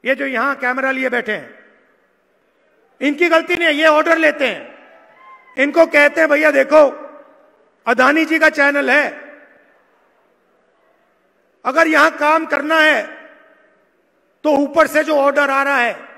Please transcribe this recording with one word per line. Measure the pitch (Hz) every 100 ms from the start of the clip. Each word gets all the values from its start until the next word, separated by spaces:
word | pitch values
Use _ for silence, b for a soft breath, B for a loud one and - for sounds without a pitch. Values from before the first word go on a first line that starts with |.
ये | 240
जो | 269 277
यहां | 240 269 277
कैमरा | 254 254 269
लिए | 262 262
बैठे | 240 226
हैं, | 196 120 - _ _ _ _ _ _ _ _ _ _ _ _ _ _
इनकी | 277 294 349
गलती | 330 330
नहीं | 349 339
है, |
ये | 294 320
ऑर्डर | 302 320 330
लेते | 311 294 254
हैं, | 165 - - - - _ _ - - _ -
इनको | 285 311 330
कहते | 294 294 294
हैं, | 320
"भैया | 294 311
देखो, | 285 269 311 277 - - - - _ _ _ _ _ -
अदानी | 240 262 311
जी | 311 320
का | 311
चैनल | 311 277 285 262
है, | 277 262 - - - _ _ _ _ _ _ _ _ _ _ _ _ _ _ _ _ _ _ _ _ _ _
अगर | - 277 330
यहां | 311 311
काम | 311 294 320 311
करना | 285 294 320
है | 311 254 - - - - _ _ _ _ _ _ _ _ _ _
तो | 302
ऊपर | 285 285 320 302
से | 302
जो | 311 294
ऑर्डर | 277 277 277
आ | 269
रहा | 277 269
है | 240 185 -